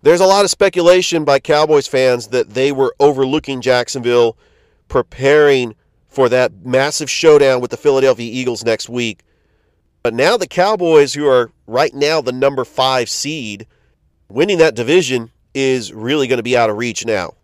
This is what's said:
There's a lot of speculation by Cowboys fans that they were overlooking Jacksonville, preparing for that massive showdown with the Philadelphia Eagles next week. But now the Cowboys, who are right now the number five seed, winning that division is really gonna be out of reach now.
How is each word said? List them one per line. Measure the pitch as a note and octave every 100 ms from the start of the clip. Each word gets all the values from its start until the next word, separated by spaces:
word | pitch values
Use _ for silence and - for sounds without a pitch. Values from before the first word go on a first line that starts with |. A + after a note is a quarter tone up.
There's | C#3+ E3+
a | F#3
lot | G3
of | G3+
speculation | - G3+ F3+ E3+ F#3 F3+ E3+
by | D3 C#3
Cowboys | - D3+ D3+ D3+ C3+
fans | C3+ C3 B2 G#2
that | B2 -
they | G#2+ C3+
were | C3+ C3 -
overlooking | C#3+ C3+ C3+ D3+ - C3+
Jacksonville, | B2 B2 A#2+ C#3 A#2+ A#2+ A#2 A2 _ _ _ _ _
preparing | - - - C3+ D3+ D3 C3+ A#2+ A2 _ _ _
for | - B2+
that | B2 B2+ G2
massive | A2 B2+ C#3 D3 C#3+
showdown | - E3 D3+ C#3 B2+
with | B2
the | A#2
Philadelphia | D3 C3+ C3 A#2 A#2
Eagles | A#2+ B2+ A2+
next | A#2 A2 -
week. | A#2+ A#2 G2+ _ _ _ _ _ _ _ _
But | -
now | A2+ D3 G#3+
the | F3
Cowboys, | - F#3 G#3+ E3+ D#3+ C#3+
who | C#3+ D3
are | B2+ A#2 _ -
right | A#2 D3
now | B2 C#3+ D#3+
the | B2+
number | B2+ C3+ C#3 B2
five | - C3 C3 A#2
seed, | - C#3 D#3 A2+ G2+ A2 _ _ _ _ _ _
winning | G2+ F3 F#3+
that | D#3+
division | A2+ A#2 E3+ C#3+ B2+ A#2 _ _
is | C#3 C3+ B2+ G#2+
really | A2 A2+ D3+ C3
gonna | B2+
be | A#2 A#2+
out | A#2
of | G#2+
reach | A#2+ A2+ A2+
now. | G#2+ F2 -